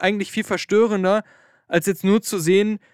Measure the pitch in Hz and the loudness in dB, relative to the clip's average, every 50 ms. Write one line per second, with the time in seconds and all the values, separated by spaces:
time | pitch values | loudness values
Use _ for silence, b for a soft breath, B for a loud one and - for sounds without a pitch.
0 | 180 190 214 202 190 - - 220 208 - 202 170 - - 202 214 233 220 214 196 | -2 -2 -2 -2 -4 -6 -6 -6 -4 -4 -4 -4 -2 0 2 2 2 2 2 0
1 | 185 185 202 214 - b b b b b b b b b - 175 - 196 180 - | 0 0 0 0 -2 b b b b b b b b b -2 -2 0 -2 -2 0
2 | - 190 202 220 - - 220 185 156 165 190 196 208 214 214 196 _ _ | 2 2 2 2 0 -2 -6 -2 0 2 2 2 2 0 -2 -6 _ _